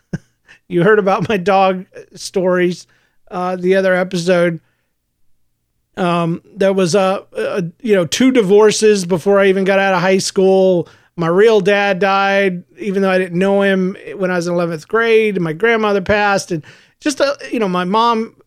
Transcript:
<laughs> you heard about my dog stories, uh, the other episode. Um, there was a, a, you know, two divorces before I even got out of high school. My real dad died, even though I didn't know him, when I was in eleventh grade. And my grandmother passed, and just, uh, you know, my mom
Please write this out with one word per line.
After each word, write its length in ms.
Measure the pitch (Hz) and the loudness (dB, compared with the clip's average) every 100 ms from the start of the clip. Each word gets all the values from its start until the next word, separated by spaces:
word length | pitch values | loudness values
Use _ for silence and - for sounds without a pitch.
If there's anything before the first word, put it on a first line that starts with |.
| - - | -12 -12
<laughs> 460 | _ _ _ - - | _ _ _ -20 -6
you 140 | 175 | 0
heard 160 | 190 208 | 2 2
about 280 | 190 214 170 | 2 0 -2
my 80 | 208 | -2
dog 500 | 185 196 190 185 190 - - 180 | 0 2 2 0 -8 -20 -20 -18
stories, 720 | - 196 180 180 180 170 - _ _ _ - | -8 -4 -2 0 -2 -4 -14 _ _ _ -14
uh, 280 | 180 180 185 | -8 -6 -4
the 180 | 180 190 | 0 0
other 180 | 190 | 2
episode. 680 | 185 185 180 170 175 175 165 _ _ _ _ _ _ _ _ _ _ _ _ _ - | 0 -2 -4 -2 0 0 -4 _ _ _ _ _ _ _ _ _ _ _ _ _ -6
Um, 460 | 175 170 170 175 _ 202 | -2 -2 -2 -6 _ -2
there 180 | 196 | 0
was 200 | 190 175 | 2 0
a, 320 | 196 190 190 - - | 2 0 -2 -8 -8
a, 280 | - 208 170 - | -6 -6 -8 -6
you 140 | 233 196 | 0 0
know, 100 | 170 | 0
two 260 | - 262 | 0 2
divorces 720 | 254 185 202 214 202 214 208 | 2 4 6 4 4 2 2
before 360 | 175 180 196 196 | 0 -2 2 2
I 80 | 196 | 4
even 160 | 190 | 2
got 160 | 190 196 | 0 2
out 160 | 196 185 | 2 0
of 40 | |
high 200 | 185 190 | 2 0
school. 680 | - 202 190 190 190 175 - _ _ - | 0 0 2 4 2 0 -4 _ _ -6
My 100 | 165 | -2
real 340 | 180 226 214 | 4 4 4
dad 380 | 185 202 202 185 | 2 0 0 0
died, 640 | 196 196 196 196 196 180 - - | 0 0 0 0 0 -4 -12 -12
even 240 | 208 190 | -6 -2
though 80 | 190 | 0
I 80 | 185 | 0
didn't 220 | 180 170 | -2 -2
know 240 | 196 196 | 0 2
him, 340 | 196 190 185 202 - 196 | 0 0 -2 -6 -12 -6
when 140 | 185 | -4
I 60 | 180 | -4
was 100 | 170 | -2
in 80 | |
eleventh 340 | 175 170 160 - | -4 -4 -6 -4
grade. 500 | 220 233 220 214 190 | -2 2 2 2 -2
And 60 | |
my 100 | 165 | -4
grandmother 480 | 156 233 233 214 202 | -2 0 0 0 -2
passed, 500 | 185 208 208 196 - | 0 0 0 -2 -4
and 120 | 165 - - _ _ | -8 -10 -20 _ _
just, 200 | 302 285 | -6 -2
uh, 140 | 277 - 539 | -2 -4 -6
you 60 | 240 | -4
know, 100 | 196 | -2
my 160 | 180 | -2
mom 520 | 180 214 233 226 226 _ | -2 0 0 0 -4 _